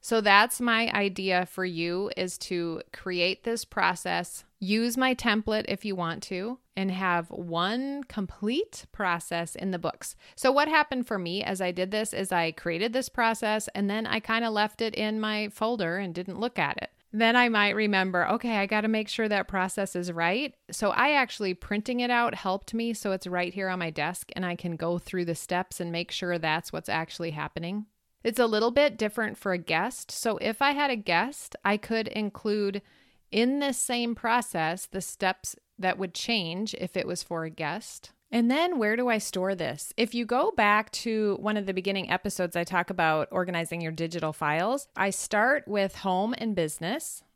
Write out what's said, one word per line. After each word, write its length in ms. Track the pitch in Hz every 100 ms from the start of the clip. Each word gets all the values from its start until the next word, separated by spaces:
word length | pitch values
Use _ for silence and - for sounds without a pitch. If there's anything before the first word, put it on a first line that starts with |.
So 160 | - 226
that's 400 | 208 196 226 -
my 300 | 247 226 233
idea 520 | 202 202 190 190 180 180
for 180 | -
you, 460 | 185 165 170 175 202 -
is 200 | 185 -
to 420 | - 180 170 165 -
create 520 | - - 180 175 185
this 220 | - 233 -
process, 800 | - 180 180 - 175 175 - - _
use 380 | 185 214 233 240
my 160 | 262
template 520 | 247 240 214 214 214 -
if 180 | 190 214
you 100 | 190
want 280 | 170 165
to, 340 | - 185 202 262 _ -
and 140 | 190
have 400 | 185 190 175 170
one 720 | - 175 165 180 233 269 277 277
complete 840 | - 190 - 208 262 427 - -
process 600 | - 196 170 - 170 170
in 160 | - 190
the 80 | 180
books. 380 | 165 - - - - -
So 160 | 262
what 160 | 269 302
happened 380 | 311 302 262 247
for 140 | 208
me 240 | 175 185
as 180 | - 190
I 100 | 185
did 200 | 175 185
this 220 | 214 220
is 180 | - 190
I 200 | 175 165
created 420 | 160 - 165 220
this 160 | 240 262
process 580 | - 226 226 220 214 - -
and 140 | 202
then 180 | 208 226
I 120 | 220
kinda 300 | 214 226 233
left 320 | 214 214 -
it 140 | 226 -
in 240 | 214 214
my 300 | 220 214 208
folder 480 | - 220 240 170 175
and 180 | 196 170
didn't 240 | 185 185
look 180 | 233 240
at 200 | 147 -
it. 120 | - _ _
Then 220 | 214 226 240
I 140 | 247
might 260 | 220 208 202
remember, 500 | 214 196 190 180 170
"Okay, 300 | 226 240 220
I 80 | 196
gotta 220 | 214 214
make 220 | 220 208
sure 200 | - 220
that 200 | 202 185
process 460 | 196 185 - 196 180
is 160 | 175
right." 440 | 165 165 202 285 - _
So 180 | - 208
I 220 | - 254
actually, 420 | 294 247 - 202
printing 460 | 180 - 208 214 247
it 100 | 247
out 240 | 240 240
helped 400 | 190 196 190 -
me. 200 | 226 233
So 180 | 226 208
it's 160 | 190 185
right 260 | 180 175
here 160 | 185 190
on 80 | 185
my 140 | 165
desk 400 | 156 151 180 - -
and 120 | 185
I 80 | 175
can 220 | 175 165
go 200 | 165 175
through 280 | - 185 175
the 100 | 165
steps 440 | - 180 185 -
and 120 | 170
make 180 | 170 170
sure 300 | - 180 175
that's 340 | 160 156 -
what's 160 | 160 -
actually 420 | 131 165 - 170
happening. 540 | 156 147 - 170 202 214 _ _ _
It's 160 | 226 226
a 80 | 233
little 240 | 214 226
bit 260 | 240 285 220
different 400 | 214 214 214 -
for 140 | 202
a 60 | 180
guest. 540 | 165 160 202 - -
So 260 | - 196 196
if 240 | - 220
I 100 | 277
had 200 | 285 285
a 40 | 240
guest, 600 | 202 170 247 294 - - -
I 100 | 208
could 320 | - 226 220
include 760 | - 208 - 214 208 202 196 - _ _ _ _
in 280 | 196 240 277
this 180 | 285 254
same 360 | - 240 233
process 720 | 226 240 240 233 175 160 175 -
the 160 | 190
steps 540 | - - 190 190 - - _ _
that 180 | 185 -
would 160 | 185
change 600 | - - 226 170 175 214 -
if 200 | - 190
it 120 | -
was 160 | 175
for 220 | - 165 160
a 40 |
guest. 600 | 156 156 175 - - - _ _
And 220 | 240 233
then 260 | 277 349 330
where 180 | 214 226
do 140 | 247
I 80 | 226
store 380 | 214 185 185 190
this? 360 | 160 139 - -
If 160 | 226
you 120 | 233 226
go 260 | 240 359
back 400 | 427 208 208 220
to 460 | - - 220 214 196
one 160 | 208 214
of 80 | 196
the 80 |
beginning 380 | 190 185 196 185
episodes, 440 | 185 208 - 180 175
I 80 |
talk 280 | 170 180 175
about 360 | 180 165 156 147
organizing 500 | 190 180 175 165 170
your 100 | 165
digital 420 | 160 165 170 160
files. 540 | 151 151 151 190 269 - -
I 140 | 196
start 580 | 190 - 214 233 285 -
with 280 | 202 196 -
home 400 | 196 185 208 247
and 180 | 226 196
business. 680 | 160 - 165 269 - - _